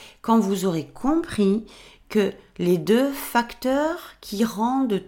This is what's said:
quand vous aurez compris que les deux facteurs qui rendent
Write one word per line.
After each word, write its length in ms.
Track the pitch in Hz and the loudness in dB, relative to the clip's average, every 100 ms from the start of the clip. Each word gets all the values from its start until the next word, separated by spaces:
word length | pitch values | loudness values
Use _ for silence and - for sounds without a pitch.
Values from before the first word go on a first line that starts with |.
| - - | -20 -8
quand 160 | - 226 | 2 2
vous 280 | 190 196 190 | 4 0 0
aurez 220 | 165 135 | -2 -6
compris 760 | - 262 330 339 - 196 214 - - - - - | -4 0 0 0 2 2 2 -2 -16 -20 -20 -4
que 240 | 214 196 - - - | 0 0 -4 -14 -4
les 200 | 175 175 | 0 2
deux 320 | 156 226 277 | 2 2 2
facteurs 1040 | 277 - 233 226 - 254 269 311 359 - - | -2 -2 -2 -2 -4 -2 0 0 -4 -10 -20
qui 240 | - 202 | -8 -2
rendent 580 | 226 190 233 269 254 190 | -2 0 -2 0 0 -2